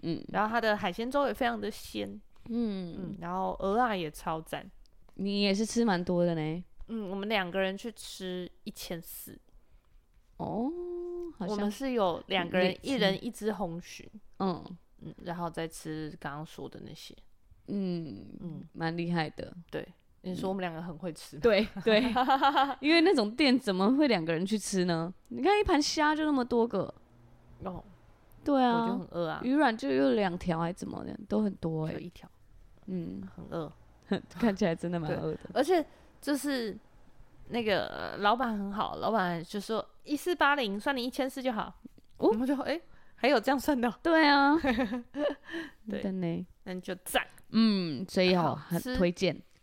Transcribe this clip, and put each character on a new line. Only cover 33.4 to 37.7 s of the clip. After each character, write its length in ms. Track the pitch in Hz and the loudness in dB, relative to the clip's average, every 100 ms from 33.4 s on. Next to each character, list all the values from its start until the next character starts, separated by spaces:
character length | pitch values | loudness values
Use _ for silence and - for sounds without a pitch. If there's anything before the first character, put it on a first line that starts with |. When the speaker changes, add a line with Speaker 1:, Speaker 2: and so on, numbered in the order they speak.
| - | -10
Speaker 2:
饿。 220 | 165 156 - - - - | -10 -10 -14 -20 -20 -4
Speaker 1:
<laughs> 220 | 196 - | -4 -4
看 260 | - 240 196 | 0 0 2
起 100 | 190 | 0
来 100 | 165 | 0
真 160 | 175 | -2
的 80 | 175 | -4
蛮 120 | 156 | -2
饿 200 | 170 156 | -2 -4
的。 40 | 156 | -6
Speaker 2:
对， 160 | - | -2
而 100 | 196 | 0
且 220 | 294 359 294 - - - | 4 4 2 -8 -20 -8
就 160 | - 285 | -2 -2
是 380 | 285 262 220 202 - - - - - - - | 0 -2 -4 -8 -14 -20 -20 -20 -20 -20 -8
那 140 | 226 | -4
个， 240 | 214 | 0